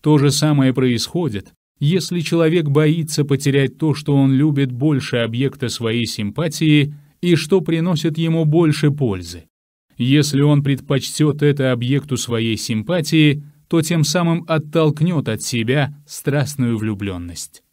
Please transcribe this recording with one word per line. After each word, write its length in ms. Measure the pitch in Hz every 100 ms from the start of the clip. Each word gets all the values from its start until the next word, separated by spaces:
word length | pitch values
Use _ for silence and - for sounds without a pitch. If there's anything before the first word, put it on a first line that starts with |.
То 140 | 151 151
же 140 | 143
самое 420 | 143 156 147 131
происходит, 800 | 127 131 117 - 170 156 101 - _ _ _
если 420 | 143 180 151 175
человек 480 | 156 170 160 175 156
боится 560 | 139 156 165 151 -
потерять 520 | 143 139 143 139 135 -
то, 160 | 160
что 220 | 147 -
он 180 | 139 135
любит 400 | 131 151 143 139
больше 440 | 123 151 139 - 123
объекта 520 | 117 120 135 135 123
своей 380 | - 113 117 117
симпатии – 880 | - 104 104 170 147 160 147 143 - _ _
и 140 | 175
что 260 | 160 - 190
приносит 580 | 160 165 170 160 165 156
ему 260 | 165 165
больше 460 | 160 160 165 147 147
пользы. 540 | 143 127 92 85 87 - _ _ _ _ -
Если 460 | 120 147 147 135
он 200 | 147 143
предпочтет 800 | 143 135 - 139 - - 156 147
это 300 | 147 143 131
объекту 440 | 123 120 139 143 123
своей 400 | - 117 113 107
симпатии, 840 | - 110 107 175 147 160 151 143 - _ _
то 140 | 170
тем 220 | 160 170
самым 400 | 147 180 170 165 170
оттолкнет 840 | 160 156 165 156 151 165 165 117
от 140 | 110
себя 520 | - 120 110 143 143 - _
страстную 720 | - - 143 135 - 120 113
влюбленность. 840 | 107 101 101 90 87 82 - - _